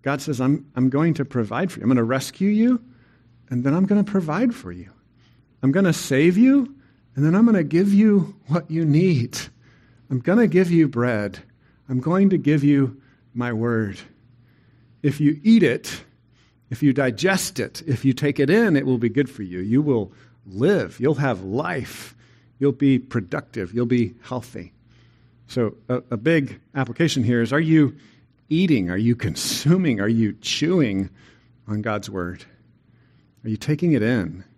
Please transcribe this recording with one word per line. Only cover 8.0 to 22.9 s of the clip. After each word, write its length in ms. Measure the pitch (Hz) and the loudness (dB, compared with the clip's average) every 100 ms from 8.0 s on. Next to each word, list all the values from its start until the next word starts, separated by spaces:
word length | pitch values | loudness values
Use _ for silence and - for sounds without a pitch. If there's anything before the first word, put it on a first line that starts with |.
| 220 202 165 - - | 6 4 0 -10 -4
what 240 | 139 - | -4 -4
you 140 | 160 | -2
need. 520 | 160 147 185 147 117 - - _ _ _ _ _ _ | 2 4 4 2 -2 -8 -14 _ _ _ _ _ _
I'm 100 | 131 | -4
gonna 260 | 143 202 220 | 0 2 4
give 240 | 170 180 | 2 4
you 180 | 170 151 | 4 2
bread. 520 | 120 120 110 101 101 - _ _ _ - | 2 0 0 -4 -8 -20 _ _ _ -6
I'm 120 | 127 | -4
going 300 | 143 185 196 | 0 2 4
to 80 | 180 | 2
give 260 | 139 156 | 2 2
you 320 | 143 143 135 - _ _ _ | 4 2 2 -4 _ _ _
my 180 | 120 120 | -8 -6
word. 460 | 110 117 113 107 92 - _ _ _ _ _ _ _ _ _ | -2 -2 -2 -4 -8 -18 _ _ _ _ _ _ _ _ _
If 180 | 147 - | -4 0
you 180 | 147 151 | 0 2
eat 200 | 208 226 | 4 4
it, 400 | 156 - - - - _ _ _ _ _ _ | 4 0 -8 -14 -18 _ _ _ _ _ _
if 120 | - | -2
you 120 | 147 | 0
digest 680 | 131 131 110 180 190 - - | 2 -2 -2 -2 0 -4 -6
it, 220 | 113 - - | -8 -8 -6
if 200 | 123 135 | 0 0
you 80 | |
take 260 | 127 147 139 | 0 -2 0
it 80 | 139 | 2
in, 260 | 208 226 | 2 4
it 120 | 143 135 | 2 0
will 100 | 123 | 0
be 140 | 117 | 0
good 180 | 107 139 | -2 -4
for 140 | - | -6
you. 180 | 98 90 | -10 -8
You 220 | 98 123 | 0 0
will 300 | 147 123 98 - - _ - | 2 -2 -2 -12 -20 _ -16
live. 520 | 95 143 185 92 - | -4 0 0 -2 -4
You'll 160 | 123 | -2
have 300 | 139 139 101 | 0 -2 -4
life. 720 | 95 113 170 160 107 - - - _ _ _ _ | -6 -6 -4 -6 -8 -14 -20 -20 _ _ _ _
You'll 140 | 139 | -2
be 260 | 135 139 | 2 2